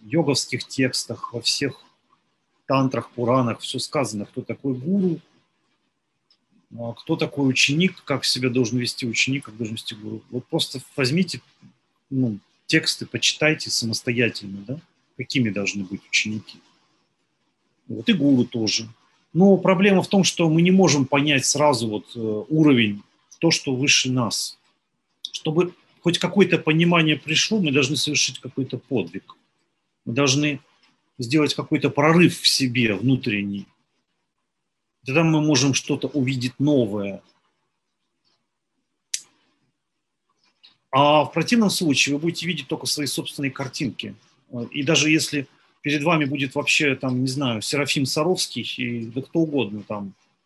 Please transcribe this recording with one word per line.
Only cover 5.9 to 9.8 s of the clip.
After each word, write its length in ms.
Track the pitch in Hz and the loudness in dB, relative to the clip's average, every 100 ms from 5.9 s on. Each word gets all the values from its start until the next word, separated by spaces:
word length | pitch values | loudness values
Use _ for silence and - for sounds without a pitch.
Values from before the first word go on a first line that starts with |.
| _ _ _ _ _ _ _ _ 113 | _ _ _ _ _ _ _ _ -12
а, 160 | 117 | -10
кто 220 | - - 165 | -10 -6 -4
такой 340 | 156 - 135 | -2 0 0
ученик, 540 | 131 - 151 185 - | 2 0 2 0 -2
как 220 | - 131 - | -6 -4 -2
себя 240 | 127 127 | -2 0
должен 280 | 123 110 123 | 0 0 -2
вести 260 | 120 - 120 | -4 -4 -4
ученик, 380 | 110 131 139 110 | -2 -2 -2 -8
как 120 | 107 | -10
должен 180 | 110 | -8
вести 200 | 110 | -8